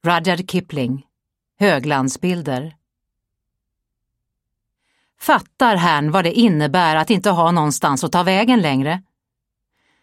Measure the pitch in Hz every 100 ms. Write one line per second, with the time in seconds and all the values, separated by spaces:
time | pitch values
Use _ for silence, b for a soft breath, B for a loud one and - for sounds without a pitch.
0 | 170 170 175 175 185 180 170 147 123 139
1 | _ _ _ _ _ _ 202 147 139 139
2 | 131 - 180 180 147 127 156 - _ _
3 | _ _ _ _ _ _ _ _ _ _
4 | _ _ _ _ _ _ _ _ _ _
5 | _ _ - 254 - _ 247 196 170 147
6 | 151 185 170 233 226 156 151 180 165 156
7 | 160 202 214 170 165 175 151 139 156 139
8 | 165 175 180 190 226 247 156 131 139 180
9 | _ _ _ _ _ _ _ _ _ _